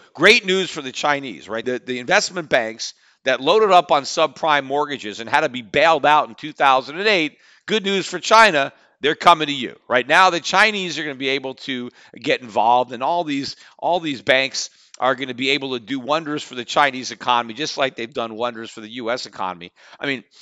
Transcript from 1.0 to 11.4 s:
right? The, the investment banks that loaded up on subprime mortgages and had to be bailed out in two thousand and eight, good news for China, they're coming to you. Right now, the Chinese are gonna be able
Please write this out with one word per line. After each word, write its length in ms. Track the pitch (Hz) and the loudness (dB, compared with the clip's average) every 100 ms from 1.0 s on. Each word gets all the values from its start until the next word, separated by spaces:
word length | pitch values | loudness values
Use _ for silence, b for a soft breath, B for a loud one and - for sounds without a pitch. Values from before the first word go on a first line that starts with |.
| 151 143 135 82 78 | -2 -2 -4 -12 -8
right? 160 | 110 | -6
The, 160 | 117 123 | -4 -6
the 160 | 117 123 | -6 -8
investment 500 | 123 190 - 180 156 | 0 0 0 -6 -2
banks 460 | 139 110 113 - b b b | 0 0 -6 -12 b b b
that 160 | 135 123 | -2 0
loaded 300 | 135 208 214 | 4 4 6
up 220 | 180 160 | 6 6
on 100 | 156 | 2
subprime 640 | 131 - 156 127 165 143 135 | 0 0 -2 0 0 0 0
mortgages 540 | 139 147 135 101 98 | -2 -2 -6 -8 -10
and 100 | 113 | 0
had 120 | 139 | 0
to 80 | 156 | 0
be 120 | 123 | -4
bailed 460 | 107 151 160 160 143 | -4 2 4 4 6
out 200 | 151 117 | 4 2
in 60 | |
two 200 | 110 156 | -6 -16
thousand 440 | - 143 131 123 156 | 0 4 4 0 -4
and 100 | 208 | 0
eight, 300 | 196 151 - b b - | 0 0 -6 b b -4
good 180 | 214 196 | -2 0
news 220 | 196 160 | -2 -4
for 100 | 180 | -8
China, 560 | - 220 220 151 139 b b b | 4 6 6 4 -2 b b b
they're 140 | 139 | -4
coming 340 | 160 180 165 151 | 2 4 4 2
to 60 | |
you. 240 | 143 107 - - | -4 -8 -10 -2
Right 200 | 120 123 | 0 4
now, 240 | 160 185 | 4 4
the 80 | 170 | 2
Chinese 580 | - 185 214 208 180 147 | 0 2 2 2 -6 -6
are 60 | |
gonna 120 | 151 131 | -8 -6
be 140 | 135 | -4
able 240 | 139 | -2